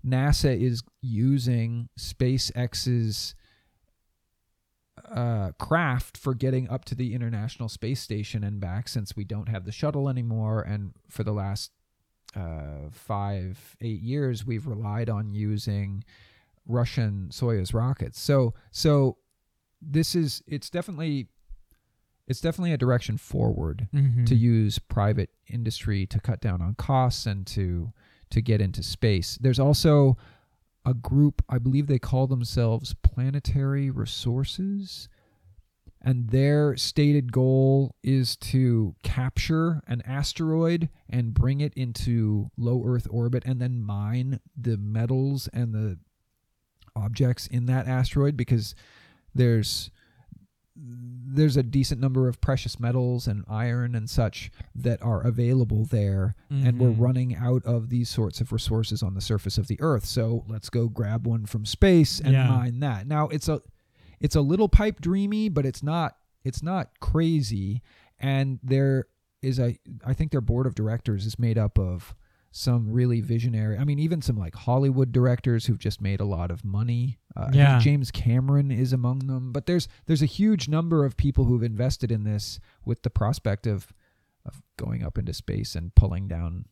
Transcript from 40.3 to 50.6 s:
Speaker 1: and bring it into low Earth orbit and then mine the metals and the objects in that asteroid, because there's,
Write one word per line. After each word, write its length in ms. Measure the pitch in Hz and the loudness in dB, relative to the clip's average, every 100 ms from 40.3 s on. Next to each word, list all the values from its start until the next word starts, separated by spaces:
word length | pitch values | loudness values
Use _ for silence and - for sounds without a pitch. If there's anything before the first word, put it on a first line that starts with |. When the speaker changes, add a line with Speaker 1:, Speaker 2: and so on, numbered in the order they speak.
| - 160 160 165 170 165 - - | -2 0 2 2 0 -2 -6 -4
Speaker 1:
and 260 | 123 117 | -2 2
bring 260 | 104 127 139 | 2 2 2
it 120 | 147 | -2
into 760 | - 127 117 127 117 107 104 104 - | -2 -6 -4 0 2 2 0 -2 -4
low 260 | 117 123 | 0 0
Earth 220 | 120 123 - | 0 0 -2
orbit 340 | 117 120 127 131 | -2 0 0 -2
and 140 | 127 | -2
then 200 | 123 123 | -2 -2
mine 600 | 104 101 104 120 131 131 _ - | -4 -4 -2 -2 -2 -6 _ -6
the 160 | 120 107 | -2 -2
metals 720 | 104 110 120 131 135 135 - | -2 -2 0 0 0 -2 -4
and 200 | - 120 | -4 -2
the 260 | 107 107 85 _ _ _ _ _ _ _ _ _ - | -2 -4 -6 _ _ _ _ _ _ _ _ _ -6
objects 500 | 104 113 127 123 - | -4 0 0 0 -4
in 200 | 123 123 | -4 0
that 200 | 127 127 | 0 0
asteroid, 500 | 127 123 143 143 143 | 0 0 2 0 0
because 380 | 120 117 107 - - - - _ _ | 2 2 0 -12 -20 -20 -20 _ _
there's, 600 | 131 123 113 101 - - _ _ _ - - _ _ | 2 4 4 0 -4 -8 _ _ _ -20 -20 _ _